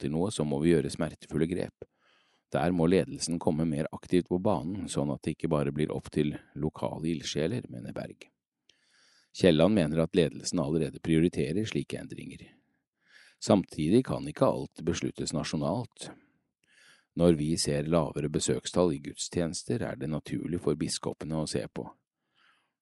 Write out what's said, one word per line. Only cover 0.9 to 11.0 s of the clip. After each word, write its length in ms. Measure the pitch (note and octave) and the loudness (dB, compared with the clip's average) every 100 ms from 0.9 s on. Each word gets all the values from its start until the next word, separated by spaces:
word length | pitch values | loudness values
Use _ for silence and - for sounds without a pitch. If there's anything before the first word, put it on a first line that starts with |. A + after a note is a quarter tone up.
| - D#2 D2 - D#2+ E2 | -4 -6 -8 -6 -2 0
grep. 320 | F2+ - - - _ _ _ _ _ _ | -2 -6 -10 -20 _ _ _ _ _ _
Der 240 | C#2 E2 | 0 2
må 160 | F2+ E2 | 2 4
ledelsen 480 | F#2 - - - E2+ | 4 2 -4 -4 -2
komme 320 | - D2+ E2 | 0 0 0
mer 240 | D2 D#2 | -2 -4
aktivt 400 | - - F2+ - | -8 0 0 2
på 80 | F2+ | 0
banen, 480 | G#2 E2 D#2 G2+ D2 | 0 0 -2 -6 -4
sånn 240 | - C#2+ | -2 -2
at 80 | C2 | -2
det 160 | - D2+ | -6 -4
ikke 160 | D#2 | 0
bare 240 | D2+ C#2+ C#2+ | 0 0 0
blir 160 | D2+ | -2
opp 160 | C2+ - D#2+ | -4 -4 0
til 160 | D2+ D2 - C#2+ | 0 -2 -10 -6
lokale 560 | D2+ - - - D#2+ | -6 -4 -6 -4 -4
ildsjeler», 560 | D#2+ - - D#2+ A#2+ - | -4 -4 -2 -2 -4 -8
mener 240 | - - | -12 -10
Berg. 380 | - - - - _ _ _ _ _ _ _ _ _ _ | -10 -10 -14 -20 _ _ _ _ _ _ _ _ _ _
Kielland 400 | - F#2 D#2 E2+ G#2+ | 4 6 8 6 6
mener 240 | D2+ D#2+ | 4 2
at 140 | D#2+ F#2 | 2 4
ledelsen 440 | D2 - - F2 | 2 0 -4 -2
allerede 400 | C#2+ E2 C#2+ D#2 | 0 0 -2 -4